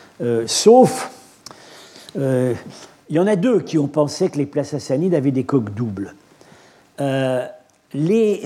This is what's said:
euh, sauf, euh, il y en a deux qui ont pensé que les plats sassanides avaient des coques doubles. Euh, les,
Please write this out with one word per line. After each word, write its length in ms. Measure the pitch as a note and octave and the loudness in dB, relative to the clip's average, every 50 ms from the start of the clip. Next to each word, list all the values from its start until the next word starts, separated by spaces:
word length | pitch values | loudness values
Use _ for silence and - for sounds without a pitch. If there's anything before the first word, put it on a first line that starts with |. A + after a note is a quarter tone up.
| - - _ _ | -20 -20 _ _
euh, 240 | - A#2+ A#2+ A2+ A#2 | -4 -2 -2 -2 -2
sauf, 640 | A2+ - - - G#3 A#3 B3+ B3 D3 - - - - - - - - - _ _ - - - - - - - - - - - - - - - | -2 -4 2 6 6 8 8 8 6 4 -4 -8 -10 -14 -20 -20 -20 -20 _ _ -20 -20 -20 -20 -20 -20 -20 -20 -20 -20 -20 -20 -12 -8 -4
euh, 360 | C#3 C3+ C3 B2+ B2+ B2+ A#2 - - - - - - - - _ _ - | -2 0 0 2 2 0 -2 -4 -8 -14 -18 -20 -20 -20 -20 _ _ -2
il 40 | - | 0
y 40 | D#3+ | 0
en 80 | F#3 G#3 | 2 2
a 80 | G#3+ | 2
deux 240 | F3+ F3+ B3+ A#3+ F#3 | 2 2 2 2 2
qui 180 | - - - D#3 | 0 0 -2 -2
ont 120 | C#3+ C#3 | -2 0
pensé 400 | - D#3 D3 C#3 - - F#3 F#3 | 0 0 0 0 0 -2 -2 -2
que 80 | - D3 | 0 -2
les 80 | C#3 | -4
plats 180 | C#3+ - D3 C#3 | -2 -2 -6 -6
sassanides 500 | - D3+ C#3 - - C3+ C3+ E3+ F#3+ F3 | -4 -6 -10 -4 -2 -2 0 0 0 0
avaient 180 | D#3 C3 C#3+ | 2 0 0
des 120 | C3+ C3 B2+ | 0 0 -2
coques 300 | - - C3+ A2 G#2 G#2 | 0 0 0 0 -2 -6
doubles. 420 | G2+ B2 A2+ G2 F#2 G2 - - - _ _ - _ - - - - - - _ _ _ _ _ - | -6 -6 -6 -6 -8 -10 -12 -14 -20 _ _ -20 _ -20 -20 -20 -20 -20 -20 _ _ _ _ _ -6
Euh, 440 | C#3+ C#3 C3+ C3+ C3+ C3 B2+ B2+ B2+ - - - _ _ _ _ _ _ - | -4 -2 -2 -2 -2 -2 -2 -2 -4 -6 -12 -18 _ _ _ _ _ _ -6
les, 460 | C#3+ D3+ E3 G#3 A3+ A3+ G#3+ G3+ - - | -4 -2 0 2 2 2 2 0 -2 -6